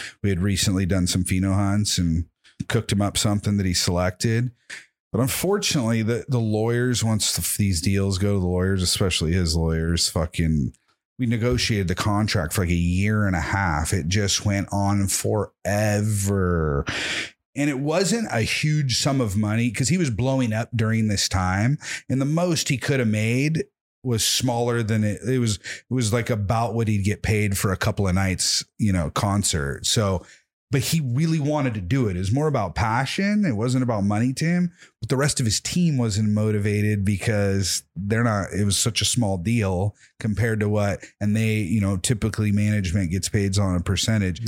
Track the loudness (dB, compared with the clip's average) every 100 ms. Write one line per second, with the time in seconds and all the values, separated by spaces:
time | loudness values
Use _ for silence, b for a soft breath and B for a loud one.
0 | B B -2 0 0 0 0 0 2 0
1 | 0 0 0 0 2 2 0 0 0 0
2 | 0 0 -4 _ _ b -2 -2 0 0
3 | 0 0 0 0 0 0 2 0 0 0
4 | 0 0 0 0 -2 -8 B B B B
5 | _ -2 -2 0 0 0 0 0 0 0
6 | 0 -2 -2 -2 0 0 0 0 0 0
7 | 0 0 0 -2 -2 0 2 2 0 0
8 | 0 0 0 0 0 0 0 0 0 0
9 | 0 0 0 2 2 2 0 0 0 0
10 | 0 0 -2 0 0 0 -2 -6 b b
11 | _ -4 -2 0 0 0 0 0 0 0
12 | 0 0 0 0 -2 0 2 2 2 0
13 | 0 2 0 0 0 0 0 0 0 -2
14 | 0 0 0 0 0 -2 -2 -2 0 0
15 | 0 -2 -2 -2 -4 _ -2 0 0 0
16 | 0 -2 0 0 2 2 0 0 -2 B
17 | B B B B _ -4 -2 -2 -2 0
18 | 0 0 -2 -2 -2 0 0 0 0 0
19 | 0 0 0 0 0 0 0 0 0 0
20 | 0 0 0 0 0 -2 -2 0 0 2
21 | 2 0 0 0 2 2 2 0 B B
22 | B -2 0 0 0 0 0 -2 0 0
23 | 2 2 2 2 0 0 -4 _ _ _
24 | -2 0 0 0 0 0 2 0 2 2
25 | 0 -2 -2 0 0 -2 -6 -12 -4 -2
26 | 0 0 0 -2 0 0 0 0 0 2
27 | 0 0 0 2 0 0 0 0 0 0
28 | 0 2 2 0 -2 -2 -4 -2 0 2
29 | 0 0 0 2 0 -2 -4 -4 -2 0
30 | 0 -2 -6 B B _ -4 -2 0 -2
31 | 0 0 0 0 0 0 -2 -2 -2 0
32 | 0 0 0 0 0 0 -2 -2 0 0
33 | 0 -2 0 2 0 0 0 0 0 0
34 | 2 2 0 0 0 0 0 -4 B B
35 | -4 0 0 0 0 -2 -2 0 2 2
36 | 0 0 0 2 2 0 0 2 2 0
37 | 0 0 0 0 2 0 0 -4 -8 -8
38 | -2 0 2 0 -2 -2 0 0 -2 -2
39 | -2 0 0 -2 0 0 2 0 -2 -4
40 | b b -4 0 0 0 0 0 0 -2
41 | B B -2 0 0 0 0 0 0 0
42 | 0 0 -2 0 0 2 2 2 0 0
43 | 0 -2 -2 0 0 0 0 0 0 -2
44 | 0 0 0 -2